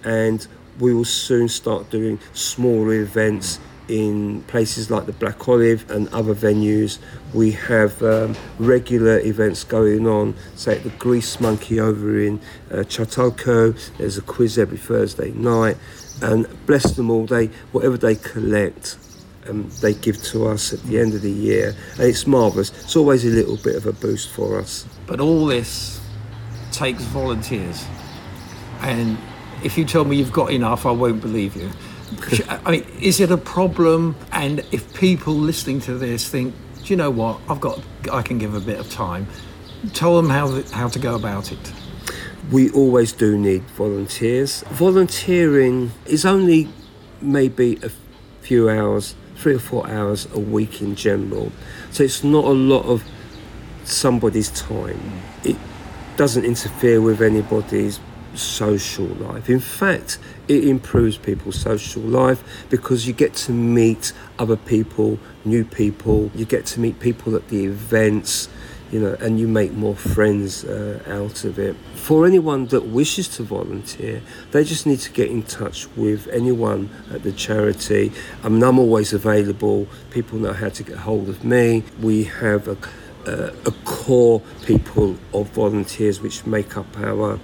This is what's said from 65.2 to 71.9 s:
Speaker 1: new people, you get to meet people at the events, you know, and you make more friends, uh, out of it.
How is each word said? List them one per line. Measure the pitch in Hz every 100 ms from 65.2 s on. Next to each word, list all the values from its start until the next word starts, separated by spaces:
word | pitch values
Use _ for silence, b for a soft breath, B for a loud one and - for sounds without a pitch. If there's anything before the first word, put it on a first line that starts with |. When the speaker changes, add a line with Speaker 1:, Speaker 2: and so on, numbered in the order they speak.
| B B
Speaker 1:
new | 107 117
people, | 113 - 104 104 - 107 107
you | 110
get | 110 123 -
to | -
meet | 117 -
people | 120 117 -
at | 110 -
the | 107
events, | 98 101 110 113 107 104 - - - B B B B
you | 110
know, | 104 -
and | 113 113
you | 113
make | 110 98
more | 107 107 101
friends, | 101 92 107 101 98 95
uh, | - 101 104 101 -
out | 101 104 -
of | 104 87
it. | 101 - -